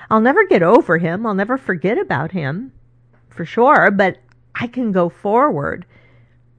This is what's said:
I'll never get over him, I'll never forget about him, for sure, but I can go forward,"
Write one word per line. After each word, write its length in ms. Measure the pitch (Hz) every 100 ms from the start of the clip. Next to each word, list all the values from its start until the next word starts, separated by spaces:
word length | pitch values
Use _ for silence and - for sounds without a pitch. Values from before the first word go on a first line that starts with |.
| -
I'll 120 | 220
never 260 | 226 330 403
get 160 | 277
over 360 | 165 240 - 165
him, 280 | 170 175 226
I'll 80 |
never 240 | 196 208 262
forget 400 | - 180 180 220
about 320 | 415 143 156
him, 400 | 185 139 160 262 - _ _ _ _ _
for 160 | -
sure, 460 | 165 - 247 285 175
but 280 | 196 196 - _ _ _
I 140 | - 240
can 240 | 240 233
go 160 | 185 175
forward," 760 | - 202 226 294 170 147 165 - _ _ _ _ _ _